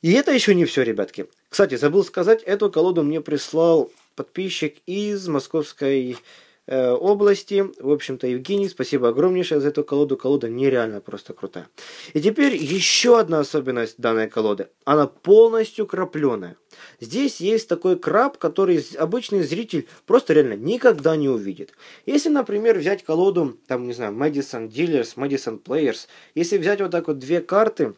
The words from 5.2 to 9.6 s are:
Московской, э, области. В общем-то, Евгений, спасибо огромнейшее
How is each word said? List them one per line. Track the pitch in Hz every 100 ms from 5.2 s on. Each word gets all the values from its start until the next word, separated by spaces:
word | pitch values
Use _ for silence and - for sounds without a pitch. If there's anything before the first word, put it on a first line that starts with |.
| 185
Московской, | 147 - 165 151 - 139 139 127 120 _ - _ _ -
э, | 135 127
области. | 123 180 202 202 202 - 202 196 -
В | 131
общем-то, | 143 - 131 127
Евгений, | 127 131 202 196
спасибо | - 123 135 120
огромнейшее | 117 180 185 175 151